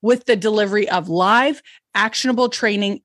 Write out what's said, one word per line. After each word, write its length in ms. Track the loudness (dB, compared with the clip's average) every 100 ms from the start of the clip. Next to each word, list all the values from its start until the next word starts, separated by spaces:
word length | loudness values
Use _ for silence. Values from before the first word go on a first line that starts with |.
with 220 | 0 0 0
the 100 | 0
delivery 520 | 0 0 0 0 0
of 220 | -2 -2
live, 540 | 0 2 4 2 -2 -10 -20 _ -4
actionable 520 | -2 -2 -2 0 -2
training 540 | -2 -2 -2 -2 -4